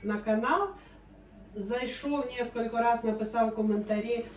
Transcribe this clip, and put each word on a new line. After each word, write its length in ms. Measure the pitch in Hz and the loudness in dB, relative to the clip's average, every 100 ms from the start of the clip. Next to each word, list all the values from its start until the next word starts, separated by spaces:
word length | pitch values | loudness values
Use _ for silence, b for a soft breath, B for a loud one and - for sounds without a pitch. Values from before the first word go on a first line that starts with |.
на 140 | 202 214 | -4 -2
канал 500 | 220 214 254 339 403 - B B - - - - - 214 | 2 2 4 2 2 -4 B B -20 -20 -20 -20 -14 -8
зайшов, 680 | 196 247 254 - 285 285 247 247 | -4 -2 -2 -4 -2 -2 -2 -2
несколько 380 | 240 233 226 233 | -4 -2 -2 2
раз 260 | 233 233 | 4 4
написав 520 | 226 214 214 233 220 220 | 0 -2 0 2 2 2
коментарі, 680 | 214 208 - 214 226 233 - | 2 2 0 0 0 -2 -4